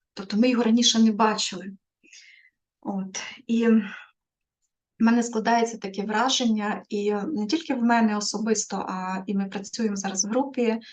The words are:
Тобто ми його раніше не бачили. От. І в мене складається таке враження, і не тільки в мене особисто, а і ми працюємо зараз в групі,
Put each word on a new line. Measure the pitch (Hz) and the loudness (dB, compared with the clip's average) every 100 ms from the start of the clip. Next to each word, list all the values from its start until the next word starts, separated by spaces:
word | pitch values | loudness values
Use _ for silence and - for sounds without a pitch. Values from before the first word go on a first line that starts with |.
| _ | _
Тобто | - 190 208 | -16 -6 2
ми | 254 | 2
його | 233 | 4
раніше | 226 240 240 226 | 4 4 4 6
не | 220 | 4
бачили. | 202 220 208 - 185 190 - _ _ _ - - - _ _ _ _ | 4 2 2 -4 -6 -12 -16 _ _ _ -20 -20 -20 _ _ _ _
От. | - 196 190 190 - - - | -8 -6 -8 -10 -12 -16 -2
І | 226 226 220 196 - - _ _ _ _ _ _ _ _ _ | 2 6 4 4 -12 -20 _ _ _ _ _ _ _ _ _
в | |
мене | 226 240 | 4 4
складається | 226 220 226 233 226 - | 2 -2 2 2 0 -4
таке | 196 196 | -10 -6
враження, | 202 214 254 262 240 214 208 190 - | -4 0 0 2 2 2 0 -4 -6
і | 208 202 208 202 | -4 -2 -2 -2
не | 208 208 | -4 -2
тільки | 320 - | -2 -2
в | 247 | -2
мене | 233 233 226 208 | 2 4 2 0
особисто, | 208 208 220 220 - 190 | -4 -4 0 0 -2 -6
а | - 185 185 190 190 | -6 -6 -6 -6 -4
і | |
ми | 196 | -4
працюємо | 196 202 202 - 220 196 | -4 -6 -10 -4 -2 -2
зараз | 190 185 | -4 -4
в | 208 | -2
групі, | 247 277 - 233 226 - | -2 -2 0 0 -2 -8